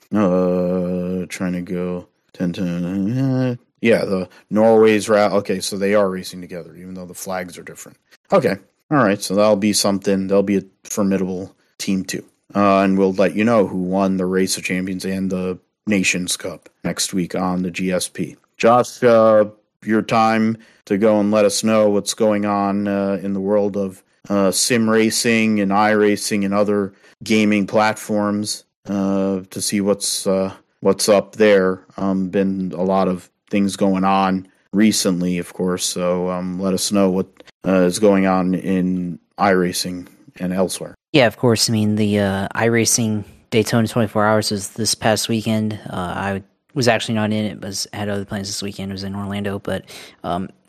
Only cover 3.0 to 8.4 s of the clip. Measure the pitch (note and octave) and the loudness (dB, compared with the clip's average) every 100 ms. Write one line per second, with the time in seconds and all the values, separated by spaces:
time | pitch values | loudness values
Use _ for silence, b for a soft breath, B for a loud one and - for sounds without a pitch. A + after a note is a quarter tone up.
3 | G2 B2+ C3+ C3 B2+ A#2+ _ _ A2+ G#2 | -2 -2 -2 0 -2 -6 _ _ 2 2
4 | G2 F#2+ F2+ b - G2+ A2+ A2 A2 G#2+ | 2 -4 -6 b -4 2 6 8 6 4
5 | G2 G#2 G#2 G2+ G2 F#2+ - G2 G2 G#2 | 2 2 4 2 -2 -4 -6 -4 0 2
6 | G2 F#2 F2+ F2+ F2+ F2+ E2 D#2+ F#2 F#2 | 2 -2 -10 -14 -14 -14 -14 -18 -16 -16
7 | F2+ F2+ G2 F#2 F2+ E2+ D#2 - - - | -16 -14 -8 -8 -8 -14 -18 -18 -20 -20
8 | b b _ G3 | b b _ 2